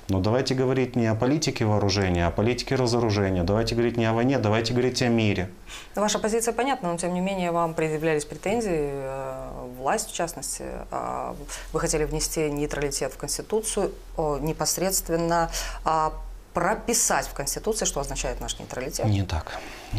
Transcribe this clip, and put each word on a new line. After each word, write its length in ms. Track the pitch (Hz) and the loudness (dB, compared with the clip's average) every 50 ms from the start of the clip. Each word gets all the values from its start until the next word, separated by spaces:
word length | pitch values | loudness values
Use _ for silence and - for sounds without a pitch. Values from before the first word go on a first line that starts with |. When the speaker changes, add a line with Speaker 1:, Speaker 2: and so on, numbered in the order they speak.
| - - | -2 0
Speaker 1:
Но 100 | 95 95 | 0 2
давайте 380 | 90 107 117 131 131 - 135 | 4 4 4 2 2 2 2
говорить 400 | 131 131 127 131 131 123 120 - | 2 2 2 4 2 2 2 2
не 100 | 127 113 | 2 2
о 80 | 110 110 | 2 2
политике 500 | 110 127 131 151 156 - - - - 117 | 4 4 2 4 2 2 0 0 2 2
вооружения, 600 | 107 107 101 101 98 95 104 95 92 90 87 85 | 4 4 4 4 4 4 4 4 4 4 4 2
а 20 | 82 | 2
о 20 | |
политике 420 | - 104 104 120 120 - - - 135 | 2 2 2 2 2 0 0 0 2
разоружения. 680 | 127 127 113 120 117 117 110 98 104 98 95 95 90 85 | 2 2 4 4 2 4 4 4 4 2 2 2 2 2
Давайте 320 | 98 101 110 117 113 120 | 2 2 2 2 2 2
говорить 200 | 117 117 120 117 | 2 2 2 2
не 100 | 117 113 | 2 2
о 60 | 113 | 2
войне, 260 | 113 117 120 135 143 120 | 4 4 4 4 4 4
давайте 340 | 107 104 107 117 117 113 | 4 4 2 2 2 2
говорить 300 | 123 123 123 127 127 - | 2 2 2 2 2 2
о 60 | 131 120 | 2 4
мире. 400 | 117 113 110 104 92 90 90 - - - - - - - - - - | 4 4 4 4 2 2 -2 -4 -6 -14 -16 -14 -14 -14 -14 -8 -2
Speaker 2:
Но 80 | 196 | 0
ваша 160 | 208 208 208 196 | 0 2 0 0
позиция 340 | 214 214 226 233 226 233 | 0 2 0 2 0 0
понятна, 380 | 226 240 247 285 262 - 185 175 | 0 0 0 0 0 0 0 -2
но 80 | 170 170 | -2 0
тем 160 | 185 175 180 | -2 -2 0
не 60 | 180 | 0
менее 320 | 185 196 196 185 175 170 | 0 0 0 0 0 0
вам 220 | 170 170 170 160 165 | 2 2 2 0 0
предъявлялись 500 | 170 160 156 156 147 160 165 156 147 - | 0 0 0 0 0 2 2 2 2 0
претензии, 640 | - 156 - - 185 233 240 220 196 170 156 143 143 | -4 -10 -6 -2 0 0 0 0 0 0 0 0 0
э, 600 | 139 139 135 135 135 135 131 131 131 131 131 127 127 131 127 127 123 127 | -2 -4 -6 -6 -6 -6 -6 -6 -8 -8 -8 -10 -10 -10 -10 -10 -10 -2
власть 320 | 131 143 202 220 - - | 0 0 0 0 -2 -6
в 40 | - | -4
частности. 500 | - 170 165 - 139 - - - - 131 131 123 120 117 - | -4 -4 -4 -4 -8 -8 -8 -8 -8 -8 -8 -8 -8 -8 -6
А, 460 | 127 127 120 120 127 127 - - 117 - 139 - - - - - | -6 -4 -4 -4 -4 -4 -6 -6 -8 -10 -10 -10 -10 -12 -10 -6
вы 60 | - 151 | -4 -2
хотели 260 | 165 151 165 151 156 | 0 0 0 0 0
внести 440 | 143 151 156 - - - 165 151 147 | 0 -2 -2 -2 -2 -2 0 0 0
нейтралитет 640 | 147 147 147 147 147 143 147 139 139 - 143 - | 0 -2 -2 -2 -2 -2 -2 -2 -2 -2 -4 -4
в 60 | - - | -4 -8
Конституцию, 760 | 147 - - - - - 208 220 220 - - 208 190 - - - - - - | -6 -6 -6 -6 -4 -2 -2 -2 -2 -2 -2 0 0 -2 -4 -8 -14 -8 -4
о, 220 | 170 160 147 143 135 | -2 0 0 0 0
непосредственно, 1120 | 147 160 151 - 156 - - 160 180 190 185 - - - 165 170 170 165 170 170 165 160 - - - - - - - | -2 -2 -2 0 0 -2 0 0 0 0 0 0 0 0 0 0 2 2 2 2 2 0 -2 -6 -6 -6 -8 -2 0
а, 280 | 160 156 160 156 156 - - - - - - - - - | 0 2 2 2 0 -2 -6 -12 -12 -14 -16 -16 -6 -2
прописать 720 | 175 170 190 226 220 - 233 226 - - - 180 139 139 | 0 2 2 0 0 0 0 0 2 2 2 2 0 0
в 80 | - - | -2 -6
Конституции, 500 | - 139 - - 143 - 143 147 - 139 | -6 -4 -4 -4 -2 -2 -2 0 0 0
что 160 | 135 - 143 | -2 -2 -2
означает 400 | 143 139 135 - - 131 120 - | -4 -4 -4 -4 -4 -4 -4 -6
наш 180 | 117 117 - - | -6 -8 -6 -8
нейтралитет. 460 | - - - 123 131 151 - - - | -8 -8 -8 -6 -6 -6 -4 0 2
Speaker 1:
Не 180 | 110 101 98 95 | 2 4 2 2
так. 340 | - 85 80 - - - - - - - - - - - | 0 -2 -4 -4 -6 -10 -10 -10 -12 -14 -14 -8 -4 0